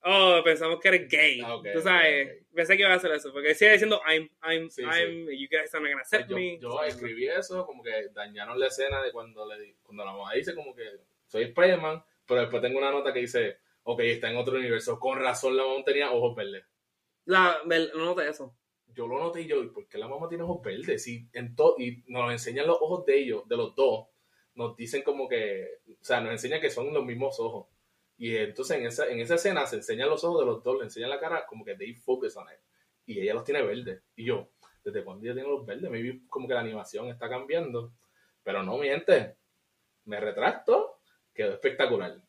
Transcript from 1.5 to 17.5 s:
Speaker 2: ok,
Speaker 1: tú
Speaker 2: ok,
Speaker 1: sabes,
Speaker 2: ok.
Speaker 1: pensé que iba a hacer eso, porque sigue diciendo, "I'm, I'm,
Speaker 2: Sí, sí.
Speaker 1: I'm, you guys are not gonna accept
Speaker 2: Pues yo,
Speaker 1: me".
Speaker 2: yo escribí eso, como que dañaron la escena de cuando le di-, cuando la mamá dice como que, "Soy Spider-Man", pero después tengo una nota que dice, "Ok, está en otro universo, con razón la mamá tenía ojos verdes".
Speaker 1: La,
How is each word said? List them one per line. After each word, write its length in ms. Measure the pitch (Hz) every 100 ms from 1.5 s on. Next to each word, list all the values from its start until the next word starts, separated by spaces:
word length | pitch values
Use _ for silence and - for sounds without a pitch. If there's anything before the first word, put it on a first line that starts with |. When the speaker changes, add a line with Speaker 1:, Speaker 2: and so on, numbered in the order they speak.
| 117
Speaker 2:
ok, 120 | -
Speaker 1:
tú 80 | 165
Speaker 2:
ok, 40 | 170
Speaker 1:
sabes, 420 | 180 160 147 139 117
Speaker 2:
ok. 60 | _
Speaker 1:
pensé 220 | 165 165 196
que 60 |
iba 80 | 196
a 40 | 185
hacer 160 | 180
eso, 180 | 151 151
porque 240 | 139 147 151
sigue 160 | 208
diciendo, 300 | 208 214 208 156
"I'm, 240 | 160 160 _
I'm, 260 | 160 165 165
Speaker 2:
Sí, 140 | -
sí. 40 | 135
Speaker 1:
I'm, 400 | 165 170 165 165
you 180 | 135 135
guys 240 | 156 151
are 80 | 160
not 80 | 151
gonna 100 | 139
accept 280 | 127 214 202
Speaker 2:
Pues 0 |
yo, 60 | 190
Speaker 1:
me". 240 | 180 170
Speaker 2:
yo 240 | 160 131
escribí 440 | 151 123 120 113 131
eso, 360 | 175 190 180 180
como 160 | 131
que 280 | 117 110 104
dañaron 480 | 104 104 104 104 113
la 80 | 131
escena 340 | 131 135 135
de 120 | 131
cuando 340 | 117 113 110 107
le 120 | 107
di-, 140 | 104 _
cuando 220 | _ 104
la 80 | 98
mamá 220 | 98 98
dice 200 | 113 147
como 220 | 170 143 123
que, 80 | 110 101 _ _ _
"Soy 160 | 107 117
Spider-Man", 580 | 147 180 180 160 160 _ _ _
pero 140 | 123
después 200 | 117 120
tengo 160 | 123 131
una 140 | 139
nota 200 | 139 139
que 60 | 123
dice, 360 | 123 120 107 - _ _
"Ok, 160 | - 120
está 280 | 117 117 120
en 80 | 120
otro 200 | 123 131
universo, 420 | 123 113 113 113
con 200 | 127 131
razón 360 | 131 120 131 131
la 60 | 135
mamá 180 | 135
tenía 280 | 139 139 143
ojos 240 | 120 120 117
verdes". 300 | 101 95 _ _ _ _ _ _ -
Speaker 1:
La, 360 | 185 180